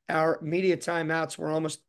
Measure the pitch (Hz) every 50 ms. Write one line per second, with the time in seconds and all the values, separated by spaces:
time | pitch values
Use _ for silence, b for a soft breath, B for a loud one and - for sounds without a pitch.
0 | b - 151 160 160 160 - - 165 151 170 185 190 185 170 170 - 175 170 165
1 | 160 156 160 160 160 160 - - 160 156 156 160 160 151 - - _